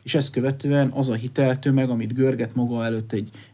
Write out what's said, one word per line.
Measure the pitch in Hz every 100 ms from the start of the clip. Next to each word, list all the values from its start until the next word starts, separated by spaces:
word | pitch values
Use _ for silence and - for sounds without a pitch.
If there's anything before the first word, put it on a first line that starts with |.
és | -
ezt | 156 139
követően | 127 131 139 143 143 131
az | 139 131
a |
hiteltömeg, | 110 123 - 135 131 143 135 127
amit | 117 110
görget | 120 131 123 113
maga | 127 120 120
előtt | 113 110 110
egy, | 110 107 - -